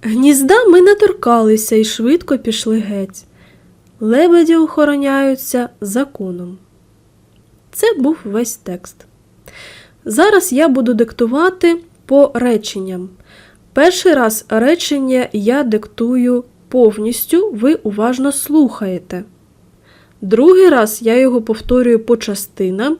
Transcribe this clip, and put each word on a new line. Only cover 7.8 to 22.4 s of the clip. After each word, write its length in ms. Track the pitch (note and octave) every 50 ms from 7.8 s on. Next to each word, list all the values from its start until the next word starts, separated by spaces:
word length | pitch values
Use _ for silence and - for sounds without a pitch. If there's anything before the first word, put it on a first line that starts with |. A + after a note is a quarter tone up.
| - A4+ A4+ E4+
був 200 | B3+ C#4 D#4+ D#4 -
весь 320 | G#3 G3 G#3+ A#3+ A#3 -
текст. 500 | - _ - F3+ F3 _ - - _ - _ _ _ _ _ _ _ _ - - - - - - - - _ _ _ _
Зараз 480 | - G#3+ A#3 E4 G#4 G#4+ F#4+ F#4 - B3
я 160 | B3+ D#4 E4
буду 260 | C4 C4 B3+ A3+ B3
диктувати 840 | G#3+ A#3 A#3 - - A#3+ A3+ A#3+ C#4+ E4 F#4 F#4 F#4 - E4+ E4+ E4+ E4+ _ _ _ _
по 240 | - C4+ C#4 C#4+ C#4 -
реченням. 760 | A#3+ A#3+ B3 A#3 G#3+ G#3+ - - G3+ F#3+ F#3+ F#3 F3+ F#3 F#3+ - _ - _ _ - - _ _ _ _ _ _
Перший 420 | B3+ C#4+ F4 F4+ - - F#4 D#4+
раз 320 | C#4 B3 A3 A3 - - _
речення 800 | - A3 A#3 C4 E4 F4 - - D4 C#4+ C4+ C4 B3+ B3+ B3 - _
я 300 | G#3+ G3+ G#3 B3+ C#4+ D4
диктую 840 | B3 G#3+ G#3+ G#3+ - _ - A#3 A#3 B3+ B3+ B3 B3 B3 B3 B3 _ _ _ _ _
повністю, 840 | - B3+ B3 A3 G#3 - G#3 A3 A#3+ - - - - E4+ G4 G#4+
ви 240 | D#4+ G#3 G#3+ C4+ D#4+
уважно 580 | - - A3 G3+ G#3 G#3+ A#3 B3+ B3+ C4 C#4+ C#4
слухаєте. 920 | - - - D4 D#4 D4 A#3+ - - G#3+ F#3+ F#3 F3+ F3+ _ - F3+ G3 - _ _ _ _ _ _ _ _ _ _ _ _ _ _ _ _ _ _
Другий 480 | - F#3+ F#3+ A3+ C4 E4+ F#4 F#4 F#4+ F4+
раз 340 | D4+ B3+ A3 G#3+ G#3+ - A#3
я 160 | A3 A3+ B3
його 240 | C4 C4 A#3+ B3 A3+
повторюю 640 | A3+ A3 A3 - - B3 B3+ B3+ A#3+ A#3 A3+ A3
по 120 | A3+ A#3+
частинам, 800 | A3+ - - G3+ G3